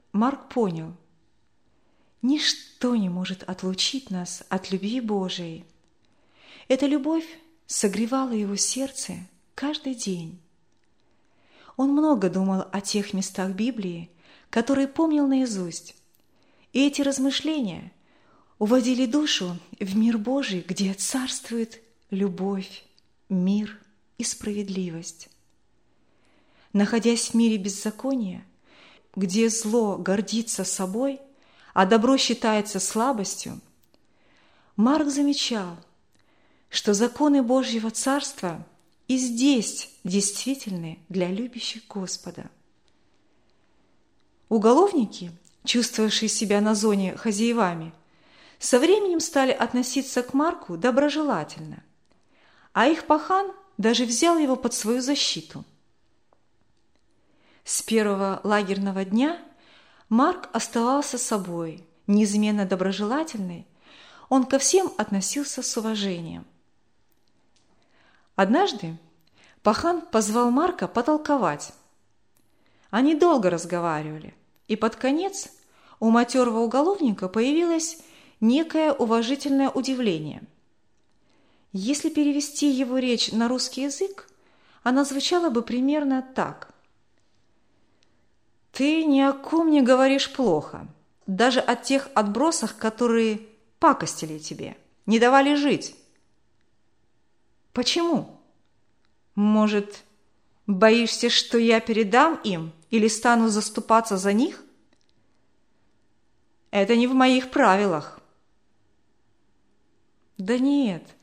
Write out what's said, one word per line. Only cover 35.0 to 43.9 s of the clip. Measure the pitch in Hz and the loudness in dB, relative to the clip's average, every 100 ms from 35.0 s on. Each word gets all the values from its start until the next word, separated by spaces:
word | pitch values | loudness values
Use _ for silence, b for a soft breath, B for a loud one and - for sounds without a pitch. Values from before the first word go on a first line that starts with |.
| 294 | 0
замечал, | 277 285 285 - 226 180 170 - _ _ _ _ _ _ _ _ | 0 0 0 -2 -4 -8 -12 -20 _ _ _ _ _ _ _ _
что | - - | -4 0
законы | 202 240 240 294 285 | 2 0 2 4 4
Божьего | 240 262 240 226 220 | 4 2 2 -2 -4
Царства | - 269 277 277 - 180 160 165 _ _ _ - | -4 -2 -2 -4 -8 -8 -8 -14 _ _ _ -4
и | 254 | -2
здесь | 254 233 277 262 190 - - - 185 | -2 2 2 4 0 -6 -12 -12 -4
действительны | 196 196 - 247 269 214 180 165 165 - | -2 -2 -4 -6 -6 -6 -10 -10 -14 -8
для | 185 180 | -4 -2
любящих | 196 247 233 - 226 - | -4 -6 -8 -10 -12 -12
Господа. | 202 180 - - - - _ _ _ _ _ _ _ _ _ _ _ _ _ _ | -10 -8 -10 -12 -16 -18 _ _ _ _ _ _ _ _ _ _ _ _ _ _